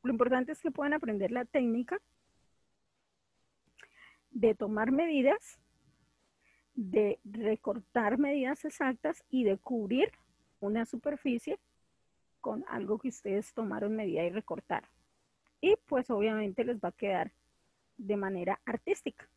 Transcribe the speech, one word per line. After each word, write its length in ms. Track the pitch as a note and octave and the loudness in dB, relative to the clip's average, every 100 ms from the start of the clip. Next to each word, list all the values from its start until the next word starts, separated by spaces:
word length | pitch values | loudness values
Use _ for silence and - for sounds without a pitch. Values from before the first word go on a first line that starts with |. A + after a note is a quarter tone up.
Lo 80 | B3 | 0
importante 400 | A#3 A#3+ B3+ B3 | 2 4 2 0
es 80 | D#4 | -4
que 100 | E4 | -6
puedan 220 | C4+ C#4+ | -2 0
aprender 400 | D4+ A3+ G#3 A#3 | 0 -2 -2 0
la 120 | B3 | -2
técnica 560 | B3 D4 B3 A3+ A#3+ G4 _ _ _ _ _ _ _ _ _ _ _ _ _ _ _ _ _ _ - - - _ _ | 0 0 2 0 -2 -6 _ _ _ _ _ _ _ _ _ _ _ _ _ _ _ _ _ _ -20 -20 -20 _ _
de 240 | B3+ A3 | 2 2
tomar 380 | G#3 G#3 G#3+ A3+ | 4 0 0 2
medidas, 640 | C4+ E4+ D4 C4 G#4+ - - _ _ _ _ _ _ _ _ _ _ _ | 2 2 4 4 4 -2 -20 _ _ _ _ _ _ _ _ _ _ _
de 440 | - F#3+ F#3+ G#3 - | -6 0 2 2 0
recortar 920 | G3+ G#3+ G#3+ A3 - G#3 - B3 G#3+ B3+ | -8 -4 -2 -2 -2 -6 -2 0 2 2
medidas 460 | C#4+ C#4+ B3+ C#4+ | 2 2 -2 -2
exactas 600 | D4+ - C4+ A#3+ D4+ E4 _ | -6 -2 -2 0 -4 -4 _
y 120 | C4 | 2
de 160 | A3 G3 | 2 0
cubrir 540 | - B3 G3+ B3 G#4 - _ _ _ _ | -2 -4 0 0 0 -2 _ _ _ _
una 260 | G3+ A3 A3+ | -2 -2 -2
superficie 720 | A#3+ D4 C#4+ C#4+ A#3+ - G4 _ _ _ _ _ _ _ _ | -4 -4 -4 -2 -2 -2 -8 _ _ _ _ _ _ _ _
con 240 | - A3 F#4 | -6 -6 -6
algo 320 | A#3 G3+ G#3+ | -6 -2 -2
que 80 | C4 | -4
ustedes 440 | - G#3 G3 G#3+ | -6 -2 -2 -2
tomaron 440 | - A3 G#3 G#3 A3 | -6 -4 -2 -2 -2
medida 260 | G3+ D#3 | -2 0
y 80 | F3 | 0
recortaron. 580 | G3 - - - - - _ _ _ _ _ _ _ | -2 -6 -8 -4 -6 -6 _ _ _ _ _ _ _
Y 140 | E4 G#4+ _ | 4 4 _
pues 220 | C4+ B3 | -2 0
obviamente 560 | G#3+ G#3+ G#3+ G#3 F#3+ | 0 2 0 -2 -2
les 140 | A#3+ A#3 | -2 -2
va 120 | F3+ | -4
a 20 | |
quedar 400 | - G3+ F3+ F3+ _ _ _ _ _ _ - | -4 -2 0 -2 _ _ _ _ _ _ -14
de 200 | G3 G3+ | -2 0
manera 420 | F#3+ F#3+ F3 G3 | 0 -2 -2 -2
artística. 640 | - A#3 - G4 - - - | -4 -6 -2 -2 -4 -10 -20